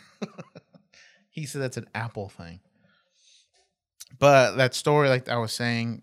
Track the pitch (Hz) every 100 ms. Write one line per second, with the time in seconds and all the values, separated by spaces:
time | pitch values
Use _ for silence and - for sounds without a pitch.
0 | _ _ 202 - - - _ _ _ -
1 | - _ _ 160 143 143 127 117 107 104
2 | 113 107 98 - 85 92 _ _ _ _
3 | _ _ _ _ _ _ _ _ _ _
4 | - - 143 139 117 117 127 - 151 147
5 | 139 127 123 120 110 - 120 117 117 110